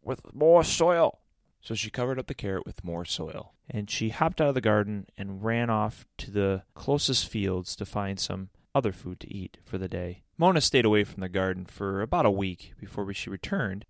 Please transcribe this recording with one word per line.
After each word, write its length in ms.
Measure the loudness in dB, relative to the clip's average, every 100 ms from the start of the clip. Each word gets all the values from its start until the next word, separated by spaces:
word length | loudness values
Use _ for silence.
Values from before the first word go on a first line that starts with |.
with 320 | -8 -8 -8
more 280 | 2 8 8
soil." 580 | 6 4 4 6 4 2 _ _ _ _
So 140 | -8
she 160 | -6 -6
covered 300 | -4 -4 -4
up 80 | -6
the 60 |
carrot 300 | -6 -4 -4
with 200 | -6 -10
more 200 | -8 -6
soil, 500 | -6 -6 -8 -10 -14 _ -10
and 220 | -8 -6
she 200 | -4 -2
hopped 300 | 0 0 2
out 100 | 0
of 40 |
the 60 | 2
garden 480 | 4 4 2 -2 -8 -12
and 260 | -10 -6
ran 280 | -2 -2 0
off 360 | 0 -2 -4 -14 -14
to 120 | -6
the 340 | 0 2 0 -4
closest 520 | -10 0 0 2 0 -2
fields 480 | -2 -2 -2 -4 -8
to 80 |
find 360 | -6 -4 -4 -4
some 300 | -6 -6 -10 _ _
other 180 | -2 0
food 260 | -2 -10 -12
to 140 | -12
eat 240 | -12 -12 -14
for 120 | -10 -8
the 120 | -6
day. 340 | -6 -6 -10 _ 0
Mona 240 | 2 4
stayed 240 | 4 6
away 180 | 6 6
from 180 | 2 -2
the 80 | -4
garden 380 | 0 0 -2 -8
for 340 | -8 -4 -4
about 240 | 0 2
a 60 | 4
week 440 | 4 -2 -6 -14 -18
before 340 | -12 -8 -6
she 160 | -6 -8
returned. 580 | -8 -4 -2 -2 -4 -8